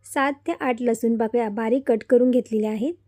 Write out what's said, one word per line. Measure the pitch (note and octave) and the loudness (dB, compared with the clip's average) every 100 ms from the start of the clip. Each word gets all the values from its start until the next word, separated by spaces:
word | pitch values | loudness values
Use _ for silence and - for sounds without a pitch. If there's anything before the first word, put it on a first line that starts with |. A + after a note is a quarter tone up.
| - | -6
सात | D4 C#4 C#4+ - | -2 -2 -2 -8
ते | E4+ | -4
आठ | B3+ A#3+ | -2 0
लसूण | A#3+ A3+ A#3 A#3 | 0 0 0 0
पाकळ्या | A3 A#3+ A3 | 0 0 -2
बारीक | G3+ A3+ C4 C4+ | -4 -2 0 0
कट | A#3 | -2
करून | - B3 B3+ | 2 4 4
घेतलेल्या | B3 - A3 G#3+ | 2 0 -2 -2
आहेत | G#3+ C4 F4 | -2 -4 -6